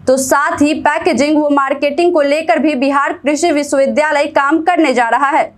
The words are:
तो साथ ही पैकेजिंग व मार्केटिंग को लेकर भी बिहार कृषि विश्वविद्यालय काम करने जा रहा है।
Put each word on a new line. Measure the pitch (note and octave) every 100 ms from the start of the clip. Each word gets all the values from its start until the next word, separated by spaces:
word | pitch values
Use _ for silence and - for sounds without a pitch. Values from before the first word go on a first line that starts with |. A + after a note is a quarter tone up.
तो | - C4
साथ | C4 C#4+ D4+ E4+
ही | D4 D#4
पैकेजिंग | D4 D#4 F4 B3 C#4+ D4+
व | D4+
मार्केटिंग | C#4+ C4+ C#4 C#4+ D4+ F4
को | F4
लेकर | C#4+ D4 D#4+ D#4+
भी | D4+ D4
बिहार | C#4 C#4+ D4 D#4+
कृषि | C4 D4 E4+
विश्वविद्यालय | D4 D4 C#4 C4+ A3 D4+ D4 D4
काम | D4+ C#4 D#4+
करने | D#4+ F4 D#4
जा | B3 A#3
रहा | A#3+ C#4
है। | D4+ G3+